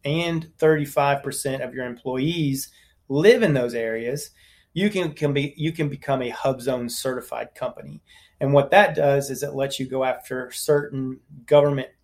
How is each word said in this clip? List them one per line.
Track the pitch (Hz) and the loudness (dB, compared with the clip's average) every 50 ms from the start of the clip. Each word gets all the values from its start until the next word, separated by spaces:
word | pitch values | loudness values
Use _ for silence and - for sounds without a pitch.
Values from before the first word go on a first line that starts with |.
| _ | _
and | 143 151 165 170 170 165 160 160 - _ _ | -2 -2 -2 -2 -2 -2 -4 -6 -8 _ _
thirty-five | 160 156 156 151 143 139 - 151 143 143 139 139 | 4 4 4 4 0 -2 0 2 2 2 2 0
percent | - 139 131 - - 139 135 131 | -2 -8 -8 -4 -4 -4 -4 -4
of | 131 123 | -6 -8
your | 127 131 127 | -8 -8 -8
employees | 123 120 120 _ 135 127 127 135 156 175 170 151 139 135 135 - - _ _ _ _ _ _ _ _ | -8 -10 -8 _ -6 -4 -2 -2 -2 -2 0 -2 -2 -2 -4 -6 -12 _ _ _ _ _ _ _ _
live | 135 143 165 214 247 254 | -2 4 6 6 6 6
in | 226 175 147 | 4 2 2
those | 131 120 120 113 | 2 0 -2 -2
areas, | 117 113 113 113 113 113 120 135 151 - - _ _ _ _ _ _ _ _ _ | -4 -4 -2 -4 -4 -4 -4 -6 -6 -8 -14 _ _ _ _ _ _ _ _ _
you | 165 196 208 | -2 -2 0
can, | 208 185 185 156 147 | 0 -2 -4 -4 -4
can | - 151 143 | -2 -2 0
be, | 139 139 139 139 - | 0 0 -2 -4 -6
you | - 151 165 | -4 -4 -4
can | 165 165 156 143 | -2 -2 -4 -6
become | 131 - - - 135 131 | -6 -8 -4 -4 -2 -2
a | 123 120 | -2 -6
hub | 104 - - 135 131 127 | -8 -4 -2 -2 -2 -2
zone | 120 131 127 123 120 117 | -4 -4 -4 -4 -6 -8
certified | - - - 131 127 123 - - - 117 113 - _ | -8 -6 -6 -6 -6 -6 -10 -10 -10 -10 -10 -12 _
company. | - 135 120 - - - 143 151 - _ _ - - _ _ _ _ | -10 -10 -8 -8 -12 -18 -18 -18 -20 _ _ -20 -20 _ _ _ _
And | 143 135 | 0 4
what | 139 143 139 - | 6 6 6 8
that | 175 196 208 175 156 | 6 6 6 6 2
does | 156 147 143 139 143 139 - | 2 2 2 2 2 0 -4
is | 131 113 | -6 -6
it | 143 139 139 | -6 -6 -4
lets | 135 135 139 135 - | -4 -4 -4 -4 -6
you | 131 123 | -6 -4
go | 131 131 131 | -4 -2 -2
after | 131 127 - - - 131 127 127 123 | -2 -2 -6 -8 -8 -8 -8 -8 -10
certain | - - - - 151 147 143 - 139 135 131 131 131 - _ _ - 139 - | -10 -6 0 2 2 2 2 -2 -6 -6 -6 -6 -8 -12 _ _ -20 -20 0
government | - 147 147 143 147 143 135 - - _ _ | 4 6 6 6 6 2 -2 -4 -8 _ _